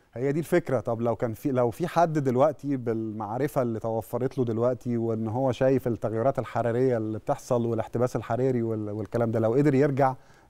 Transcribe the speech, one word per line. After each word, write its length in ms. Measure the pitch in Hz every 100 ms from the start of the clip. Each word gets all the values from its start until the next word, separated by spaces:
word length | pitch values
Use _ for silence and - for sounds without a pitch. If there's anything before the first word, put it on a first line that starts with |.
| _
هي 180 | 117 135
دي 80 | 147
الفكرة. 400 | 156 175 - 127
طب 220 | 113 113
لو 140 | 117 110
كان 180 | 120
في، 180 | 110 147
لو 180 | 127 120
في 180 | - 170
حد 260 | 165 170
دلوقتي 640 | 151 135 123 151 139 139 135
بالمعرفة 840 | 117 113 110 107 104 120 143 143
اللي 180 | 123 110
توفرت 580 | 113 113 - 120 131 -
له 80 | 117
دلوقتي 520 | 110 120 127 123 117
وإن 300 | 113 113 110
هو 240 | 117 135
شايف 360 | 117 131 135 123
التغيرات 520 | 110 113 110 127 135
الحرارية 580 | 113 117 117 117 131 117
اللي 220 | 110 107
بتحصل 460 | - 143 - 123 117
والاحتباس 500 | 110 - 120 123 123
الحراري 460 | - 117 131 123
وال-، 280 | 113 110 104
والكلام 420 | 104 107 117 117
ده، 80 | 113
لو 140 | 110
قدر 220 | 123 147 135
يرجع 400 | 147 135 135 131 - -